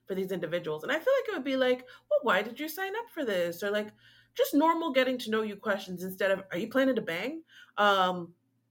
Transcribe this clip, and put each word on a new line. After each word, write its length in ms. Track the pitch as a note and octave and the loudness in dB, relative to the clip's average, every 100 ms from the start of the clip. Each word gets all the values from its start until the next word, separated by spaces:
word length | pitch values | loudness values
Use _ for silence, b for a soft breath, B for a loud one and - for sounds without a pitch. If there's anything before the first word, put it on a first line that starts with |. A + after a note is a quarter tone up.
| - | -8
for 80 | |
these 180 | F#3+ F#3 | -6 -4
individuals. 500 | F#3+ D#3+ F3 E3 D#3 | -4 -4 -4 -4 -6
And 80 | - | -4
I 60 | D4+ | -2
feel 140 | G4 C5+ | 2 2
like 80 | A4+ | 0
it 60 | |
would 100 | F#4 | -4
be 120 | C4 C4 | -2 0
like, 240 | B3+ B3+ - B _ | 2 0 -4 B _
"Well, 100 | D4 | 0
why 200 | A#3 F#3 | 2 2
did 160 | G#3+ A#3+ | 0 -6
you 100 | D#4 | -8
sign 240 | D#4+ F#4+ G#4+ | -6 -6 -6
up 140 | A#4 | -8
for 120 | - | -6
this?" 380 | B3+ F#3+ F3 E3+ | -2 0 -2 -2
Or, 80 | G3+ | -4
like, 180 | G#3 G#3+ b b b b | -4 -6 b b b b
just 200 | - C5 | -2 2
normal 380 | C#4+ D#4+ E4 E4 | 4 4 4 2
getting 260 | C4 C4 B3+ | 2 2 0
to 120 | A3 | -2
know 120 | A3 | -2
you 120 | A3 G3+ | -2 -4
questions 460 | - G3+ F#3+ F3 | -2 -2 -4 -8
instead 280 | F#3 F#3 G3 | -8 -2 2
of, 100 | F#3+ - | 2 -2
"Are 80 | F3+ | -6
you 100 | A3 | -2
planning 280 | C4 C4+ A3+ | 2 2 2
to 60 | |
bang?" 400 | G#3 E3 A3+ D#4+ b b b - | -2 -4 -4 -8 b b b 2
Um, 580 | G#3 G3 F#3 F3+ E3+ - _ _ _ | 4 6 4 2 -6 -14 _ _ _